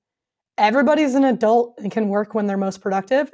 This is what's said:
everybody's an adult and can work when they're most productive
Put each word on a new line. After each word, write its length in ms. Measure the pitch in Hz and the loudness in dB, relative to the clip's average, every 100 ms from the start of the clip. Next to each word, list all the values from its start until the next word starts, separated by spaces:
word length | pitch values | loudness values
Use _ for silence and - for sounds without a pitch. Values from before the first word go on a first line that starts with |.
| _ _ _ _ _ - | _ _ _ _ _ -2
everybody's 580 | 214 247 277 302 302 | 0 2 2 2 2
an 100 | 254 | 2
adult 500 | 269 226 214 233 240 - | 2 2 2 2 0 -6
and 160 | 202 | -8
can 160 | 226 214 | -4 -2
work 260 | 196 214 | -2 -2
when 120 | 220 208 | -4 -2
they're 100 | 196 | -2
most 240 | 196 190 | -4 -6
productive 500 | 208 190 190 262 294 | -4 -4 -2 -2 -2